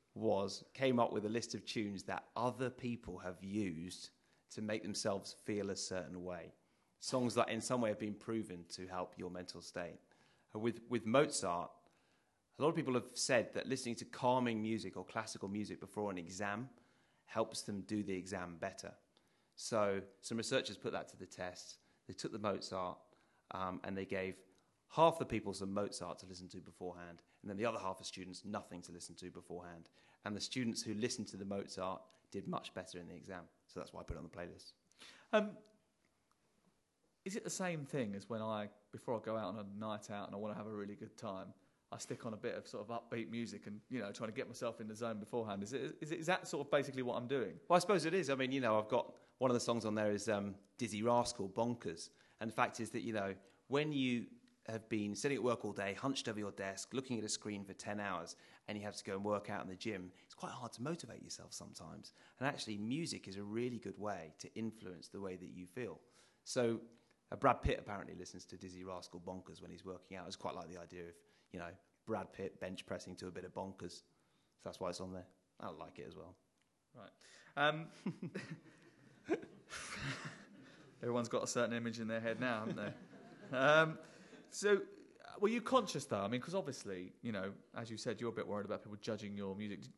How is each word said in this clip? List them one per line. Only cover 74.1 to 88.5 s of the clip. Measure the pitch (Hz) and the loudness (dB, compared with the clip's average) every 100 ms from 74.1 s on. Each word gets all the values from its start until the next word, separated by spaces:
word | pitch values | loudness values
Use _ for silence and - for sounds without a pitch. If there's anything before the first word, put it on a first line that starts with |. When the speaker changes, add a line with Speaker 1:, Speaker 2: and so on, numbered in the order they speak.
| _ _ _ _ _ | _ _ _ _ _
Speaker 1:
that's | 98 - | -10 -4
why | 90 | -4
it's | 87 | -2
on | 92 | -6
there. | 92 90 _ _ - | -8 -12 _ _ -10
I | 101 | -10
like | 80 80 - | -8 -12 -12
it | 62 | -12
as | 82 | -12
well. | 85 92 _ _ _ _ _ 123 | -16 -18 _ _ _ _ _ -18
Speaker 2:
Right. | 101 - - - - 147 147 | -18 -20 -20 -20 -8 2 4
Um, | 156 160 - - - 175 - - 160 - - - - - - - | 4 -4 -6 -6 -4 -6 -6 -8 -10 -14 -20 -20 -20 -20 -12 -2
<laughs> | - - - - - - - 139 - - - - - - - - - | -2 -2 -18 -12 -10 -8 -4 -4 -4 -8 -12 -16 -18 -18 -20 -20 -4
everyone's | 120 120 113 | 2 2 4
got | 120 | 2
a | - | 4
certain | 127 113 117 | 4 4 2
image | 117 113 | 0 -2
in | 110 | 0
their | 113 | 2
head | 113 110 | 2 2
now, | 127 113 113 | 2 2 0
haven't | - | -2
they? | 104 - - - - - - 127 | -4 -6 -12 -18 -18 -16 -2 6
Um, | 139 156 160 160 - - - - - | 10 10 8 4 -10 -18 -18 -20 -12
so, | - 202 202 | 2 6 6
uh, | - - - - - - | 4 -12 -20 -18 -16 2
were | 208 | 4
you | 233 | 4
conscious, | - 254 196 143 - | 6 6 6 0 2
though? | 104 | 2
I | 101 | 2
mean, | 123 | 0
'cause | - 190 | 0 -2
obviously, | 151 120 101 92 92 - | -2 -4 -6 -6 -6 -6
you | 120 | -4
know, | 101 95 101 - - | -2 -2 -6 -10 -8
as | 113 | -6
you | 107 | -4
said, | 127 104 | -2 0
you're | 117 | 0
a | |
bit | 107 | 0
worried | - | 0